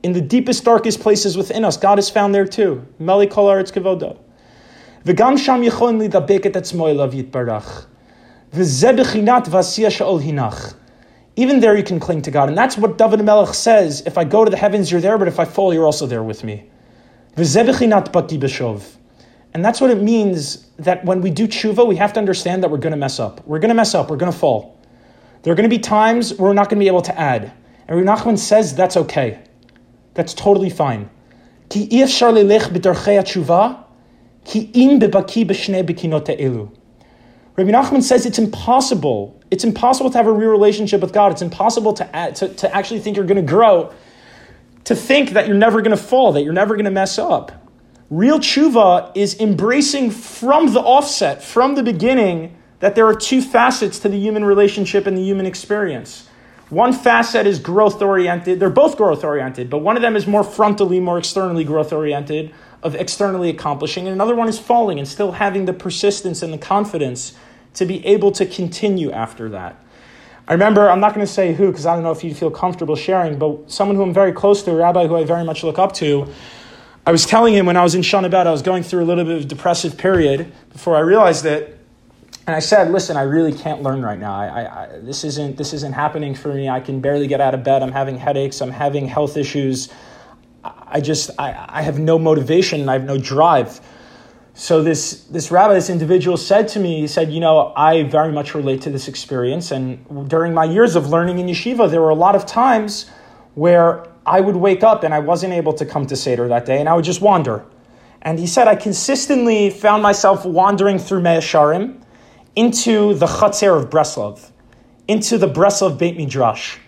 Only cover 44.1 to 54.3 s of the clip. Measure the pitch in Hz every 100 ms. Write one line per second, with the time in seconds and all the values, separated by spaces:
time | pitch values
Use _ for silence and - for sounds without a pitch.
44.1 | _ - - - - _ _ - 233 -
45.1 | 277 269 190 220 202 226 220 214 208 -
46.1 | 254 247 147 147 170 202 214 208 190 190
47.1 | - 339 160 - - _ _ _ _ _
48.1 | 156 233 311 - - 302 233 196 175 -
49.1 | 196 202 - 220 170 208 269 277 277 247
50.1 | - - - 240 294 311 226 220 262 285
51.1 | - 170 139 - - 262 285 233 180 220
52.1 | 262 202 170 165 - _ _ 208 208 220
53.1 | 214 - 262 254 233 240 254 202 - 208
54.1 | 196 208